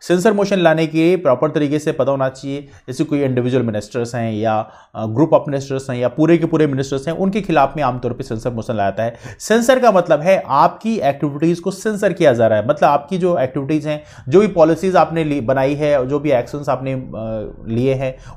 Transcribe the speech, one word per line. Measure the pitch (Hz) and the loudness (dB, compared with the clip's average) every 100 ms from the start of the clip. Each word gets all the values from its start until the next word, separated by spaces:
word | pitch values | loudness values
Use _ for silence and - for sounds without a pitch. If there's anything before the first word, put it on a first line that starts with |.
सेंसर | - 175 208 | -2 2 2
मोशन | 202 202 196 | 2 0 2
लाने | 160 160 160 | 2 2 0
के | 156 165 180 | 2 2 2
प्रॉपर | 180 123 151 | 2 2 0
तरीके | 151 147 151 | 0 0 -2
से | 151 | -2
पता | 143 127 | -2 0
होना | 135 131 | 0 -2
चाहिए, | - 139 139 143 - - | -4 -10 -10 -12 -20 -12
जैसे | 127 | -6
कोई | 147 147 | -2 0
इंडिविजुअल | 139 127 123 127 | 0 0 0 0
मिनिस्टर्स | 117 104 - 123 117 | 0 -4 -6 -6 -6
हैं | 123 113 | -4 -4
या, | 104 110 107 107 - _ | -2 0 -2 -4 -12 _
अ, | 113 110 | -8 -4
group | 110 156 | 0 2
of | 156 - | 2 0
ministers | 139 135 135 - | -6 -4 -6 -6
हैं | 123 | -2
या | 123 | -2
पूरे | - 160 170 | 0 4 4
के | 160 | 2
पूरे | - 156 | 2 0
मिनिस्टर्स | 131 139 135 151 | 0 -4 -4 -6
हैं, | |
उनके | 160 190 208 | -4 -2 -2
खिलाफ | - 156 135 156 | 0 2 2 0
में | |
आमतौर | 131 127 120 | -4 -2 -6
पर | 117 | -6
सेंसर | - 110 123 | -8 -6 -6
मोशन | 117 107 | -6 -6
लाया | 110 98 | -2 -2
जाता | 98 | -2
है। | 113 - - - | -6 -6 -18 -10
सेंसर | - 220 233 254 | 0 2 4 4
का | 240 | 4
मतलब | 190 175 151 | 4 2 2
है | 165 190 - | 2 0 2
आपकी | 139 170 175 220 220 | 2 2 0 -4 -2
एक्टिविटीज | 135 139 147 143 165 170 | 0 0 -4 0 0 0
को | 180 | -4
सेंसर | 190 220 202 202 | -6 -6 -2 -2
किया | 175 156 | 2 2
जा | 117 110 | 4 4
रहा | 107 | 2
है, | 110 | 0
मतलब | 151 165 | 2 2
आपकी | 147 - 185 | 2 -4 -2
जो | 180 170 | 0 0
एक्टिविटीज | 160 151 139 156 151 | -2 -4 -4 -4 -2
हैं, | 151 - - - | -8 -10 -16 2
जो | 160 | 4
भी | 214 | 4
पॉलिसीज | 175 160 165 190 180 | 4 4 4 2 2
आपने | 156 165 | 2 0
ली, | 156 143 | -2 -2
बनाई | 117 131 135 | 0 0 0
है, | 143 147 143 131 | 0 0 0 0
जो | 147 | -2
भी | 147 | 2
एक्शंस | 131 - 147 147 | 0 0 -6 -4
आपने, | 131 | -4
अ, | 135 131 127 82 113 110 104 - 98 | -4 -6 -8 -10 -8 -8 -8 -12 -6
लिए | 113 131 | -2 0
हैं, | 131 131 - - | 0 -4 -8 -16